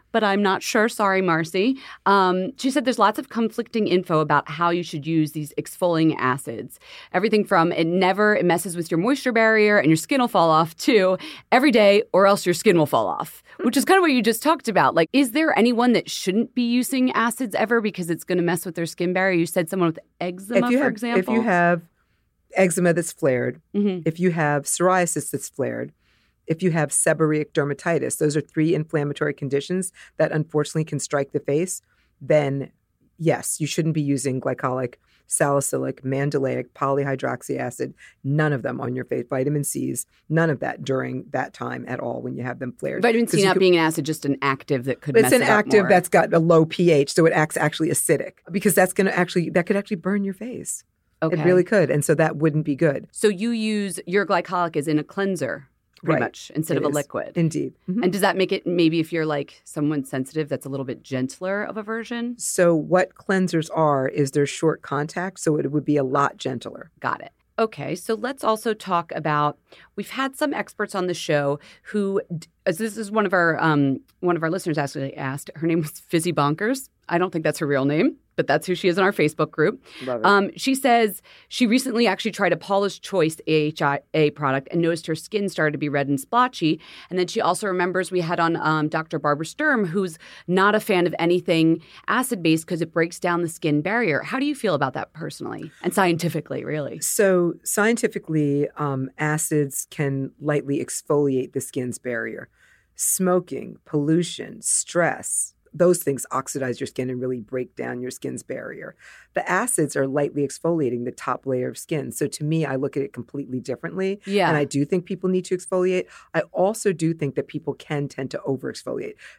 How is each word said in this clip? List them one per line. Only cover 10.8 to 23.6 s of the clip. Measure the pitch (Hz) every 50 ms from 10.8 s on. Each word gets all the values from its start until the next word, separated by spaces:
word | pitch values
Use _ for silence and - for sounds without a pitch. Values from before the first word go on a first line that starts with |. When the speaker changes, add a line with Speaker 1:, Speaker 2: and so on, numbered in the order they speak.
| - - 254 208 185 185 185 185 - - - - - _
Speaker 1:
every | - 254 254 311
day | 220 233 208 202 202 208 - - -
or | 180 196
else | 196 202 196 -
your | 180 175
skin | 165 - 214 180 170
will | 151
fall | 139 - 120 107 92
off, | 80 - - - - - _ - - -
which | - 247 226
is | 285 -
kind | - 370 392
of |
what | 359 330
you | 269 247
just | 208 220 220 -
talked | - 294 330 285 - -
about. | 190 175 151 131 -
Like, | - 165 -
is | - 262 285 240
there | 214 294 320 311 - -
anyone | 208 240 247 220 240 247 233
that | 180 - -
shouldn't | - - - 190 180 220 240 - _
be | 254 240
using | 233 240 247 247 - 269 262 254 254
acids | - - 226 240 233 - 262 214 -
ever | - 220 214 240 233
because | 208 214 170 - 175 165
it's | 170 160 -
gonna | - 185 175 170
mess | 170 170 170 -
with | - 160
their | - 170
skin | 160 - - 175 180
barrier? | 180 185 190 190 185 170
You | 165
said | 165 - 190 180 165
someone | - 190 175 165
with | 160 - - _ _ -
eczema, | 165 185 180 185 196 196 240 196 - 240
Speaker 2:
If |
you | 240 262
Speaker 1:
for | 294
Speaker 2:
have, | 262
Speaker 1:
example. | 233 208 233 240 240 208 185 - 220
Speaker 2:
if | 233
you | 220
have | 226 185 175 175 175 175 170 170 - _ _ _ _ _ _ _ _ _ _ _ _ -
eczema | 190 190 185 165 190 180 175 170
that's | 175 165 -
flared, | - - - 143 127 123 123 123 123 -